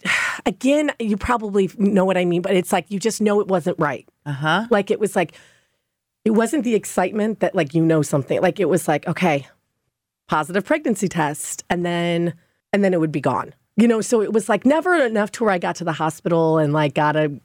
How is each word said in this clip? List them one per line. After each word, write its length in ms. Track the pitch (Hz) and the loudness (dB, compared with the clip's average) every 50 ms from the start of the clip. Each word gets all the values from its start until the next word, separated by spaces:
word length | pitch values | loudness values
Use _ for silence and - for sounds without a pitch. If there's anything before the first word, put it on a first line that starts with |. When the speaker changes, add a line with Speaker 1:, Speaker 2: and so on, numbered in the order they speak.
| - | -6
Speaker 1:
<sighs> 420 | - - - - - - - - | -4 -2 -2 -2 -4 -6 -4 -4
again, 460 | 254 185 - - 262 285 302 302 285 - - | -4 -4 0 0 2 2 2 2 -2 -2 -4
you 180 | 233 214 208 | -2 -2 -2
probably 540 | 196 - - 247 233 220 208 196 202 196 185 - | -2 -2 -2 -2 -2 -2 -2 0 0 0 0 0
know 280 | - 196 202 208 190 180 | 0 0 2 4 4 2
what 120 | 190 185 | 2 2
I 80 | 180 180 | 2 2
mean, 180 | 175 175 170 175 | 0 0 0 0
but 120 | 190 196 | 0 0
it's 180 | 180 175 - - | 0 0 0 0
like, 140 | 185 170 - | -2 -2 -2
you 80 | 202 190 | -6 -4
just 220 | - 226 208 - | -2 -2 -2 0
know 200 | 214 208 202 208 | 0 2 2 2
it 80 | 196 185 | 0 2
wasn't 300 | 190 180 147 180 170 - | 0 0 0 -2 -2 0
right. 300 | 165 147 135 - - _ _ _ - | 0 -2 -2 -4 -12 _ _ _ -10
Speaker 2:
Uh-huh. 400 | 147 143 135 147 156 160 185 226 233 | -10 -8 -4 -2 0 0 0 0 2
Speaker 1:
Like, 200 | 233 202 196 - | 0 0 2 0
it 80 | 208 - | -2 -2
was 140 | 208 196 - | -2 -2 0
like, 180 | 208 170 - - - - _ _ _ _ _ _ _ _ _ _ _ _ _ _ _ - | -2 -2 -2 -6 -18 -20 _ _ _ _ _ _ _ _ _ _ _ _ _ _ _ -2
it 60 | 214 | 0
wasn't 340 | 220 196 220 233 - 302 214 | 2 2 0 0 0 -2 -2
the 100 | 247 226 | 0 0
excitement 640 | 196 - - - - 180 190 196 180 202 220 214 - | -2 -2 -2 -2 -2 -2 0 0 -2 -2 -2 -2 -2
that, 140 | - - - | -2 -2 0
like, 200 | 190 160 139 - | 0 -2 0 0
you 100 | 165 165 | 2 2
know 180 | 160 160 156 147 | 4 4 2 2
something. 380 | - - 143 127 - 156 98 | 0 -2 -2 -2 -2 -2 0
Like, 180 | - 185 165 - | 0 0 0 0
it 80 | 185 147 | 0 0
was 200 | 170 - - - | 0 0 0 0
like, 180 | 156 147 - | -2 -2 -2
"Okay, 400 | - 160 - 180 175 151 143 131 - _ _ _ _ _ _ _ _ _ _ _ _ _ _ _ - | -4 -4 0 0 0 0 0 -2 -8 _ _ _ _ _ _ _ _ _ _ _ _ _ _ _ -4
positive 360 | 170 156 151 151 175 196 185 | -2 -2 -2 -2 -2 -4 -2
pregnancy 440 | - 302 320 311 320 220 - - 175 | 0 -2 -2 0 -2 -2 -2 -2 -4
test," 560 | - 170 156 147 151 - - - - - - - | -2 0 -2 -2 -2 -6 -10 -12 -12 -10 -6 -4
and 160 | 175 175 175 | -4 -2 -2
then, 500 | 175 175 170 170 170 170 170 170 175 170 - _ _ _ _ _ - - | -2 -2 -2 -2 0 0 0 -2 -2 -4 -8 _ _ _ _ _ -4 0
and 100 | 202 202 | 2 2
then 120 | 190 185 | 2 2
it 60 | 170 | 2
would 120 | 160 160 147 | 0 0 -2
be 80 | 156 | -2
gone. 340 | 123 - - 95 - - - _ _ _ - | -2 0 -2 -2 -4 -6 -12 _ _ _ 0
You 120 | - 220 233 | 4 4 4
know, 120 | 226 220 | 4 2
so 220 | 202 - 247 226 202 | 0 0 0 0 2
it 100 | 160 208 | 2 0
was, 160 | 226 202 - | 0 0 0
like, 160 | 220 202 - | 0 2 4
never 300 | 254 294 320 302 359 359 | 2 2 2 2 2 2
enough 380 | 330 277 233 226 214 214 196 - | 2 2 2 0 0 -2 -2 -4
to 120 | - 240 | -2 0
where 80 | 214 190 | 0 0
I 60 | 180 | 0
got 180 | - 175 175 | -2 -4 -6
to 80 | - 170 | -4 -4
the 80 | 170 156 | -4 -4
hospital 680 | 139 160 160 - - - 170 170 165 165 160 160 160 | -2 -2 -4 -4 -4 -2 0 2 2 4 4 4 2
and, 140 | 156 147 147 | 2 2 2
like, 220 | 156 151 147 127 | 2 0 0 0
got 220 | 160 151 151 151 | 0 0 2 2
a, 160 | 156 151 151 143 120 _ | 2 0 0 -2 -6 _